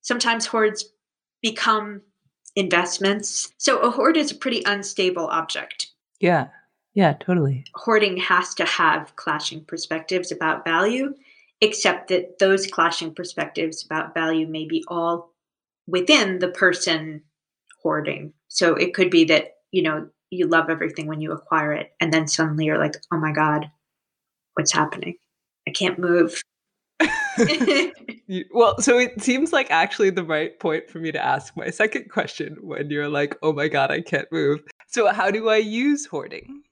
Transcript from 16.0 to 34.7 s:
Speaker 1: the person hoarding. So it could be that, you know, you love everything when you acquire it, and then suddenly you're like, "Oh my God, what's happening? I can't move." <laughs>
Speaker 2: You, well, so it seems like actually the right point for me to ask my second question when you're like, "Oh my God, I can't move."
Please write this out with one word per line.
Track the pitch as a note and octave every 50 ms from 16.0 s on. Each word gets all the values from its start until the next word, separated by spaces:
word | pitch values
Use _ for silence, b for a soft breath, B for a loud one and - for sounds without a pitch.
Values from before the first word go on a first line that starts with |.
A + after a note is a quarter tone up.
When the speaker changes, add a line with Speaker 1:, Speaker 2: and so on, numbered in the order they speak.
| F3+ F3+ G3+ C#4 A3 G3 F#3+ F3+
Speaker 1:
the | F#3 F3+
person | F3+ - G3+ F3+ F3 - - - E3 D#3+ D#3 D#3+ D#3 D3+ _ _ _ _ _ _ _ _ _ _ - _ _
hoarding. | E3 D#3 D#3 D3 - - - - D3+ - _ _ _
So | - - G3+ E3+ D#3+
it | - G3 F3+ -
could | - F#3+ F3+
be | F3+ E3+ E3
that, | D#3 D#3+ D3+ - - - _ _ _
you | - F#3 D#3+
know, | D#3+ D#3 D#3 D#3+ - _ _ _ _
you | - F3+ F3+ D#3
love | E3 E3 E3 E3
everything | E3 D3+ F3 D#3+ - - D#3
when | D3+ D#3 D3+
you | D#3 D#3
acquire | D#3 D#3 - - E3 D#3+ D3+ D3+ D3+
it, | - - - _ _
and | E3+ E3
then | D#3+ D#3+ D#3+ D3+
suddenly | - - D#3+ D#3 D3+ D3+ D#3+
you're | D3+ D3+ D#3
like, | D#3 D3+ D3+ - - _ F3
"Oh | D#3+
my | D#3 D#3 D3+
God, | D3+ D#3 D#3 D3+ D3+ D3+ - _ _ _ _ _ _ _ _ _ _ _ _ _ _ _ _ _
what's | - D#3 D3+
happening? | - D#3 D#3 D3+ - F#3 F3+ F3 E3+ - _ _ _ _ _ _ _ _ _ -
I |
can't | F3+ - F#3+ F3+ F3+ F3
move." | F3+ F3 F3 F3 E3+ E3 - - - _ _ _ _ _ _ _ _ _ _ _
<laughs> | D#4+ - A5 A5+ G#5+ G5+ - - A#3 - D4 - B3 - D4 C#4 E4+ F4+ - - - - - - _ -
Speaker 2:
You, | F#3+ F#3 - -
well, | - A#3+ A#3 G#3 G3+ -
so | - - A#3+ B3
it | B3 B3 B3 G#3+
seems | - - B3 C4 D4 E4 -
like | D4 C4+ -
actually | D3 E3 E3+ G3+ - - A3 F#3+
the | F#3 F3+ F3
right | D#3+ D#3+ D3+ D#3 - - _
point | - F3+ D#3 D#3+ - -
for | - E3
me | E3 D#3+
to | D#3 E3 -
ask | B2+ C3 C#3 - - -
my | - - -
second | F3 - G#3+ A3 - - A3+ G3+
question | - - - - - - D#3 - D#3 -
when | - F3+ D3 - D3 D3
you're | D3 D3 D3 D3
like, | D3+ C#3+ C#3+ C#3+ - - -
"Oh | D#3 D#3
my | C#3+ C#3+ D#3
God, | C#3+ C#3+ C3+ C3+
I | D3 D3
can't | E3+ - - C#3+ - -
move." | - E3 D#3 C#3 D3 D3+ - -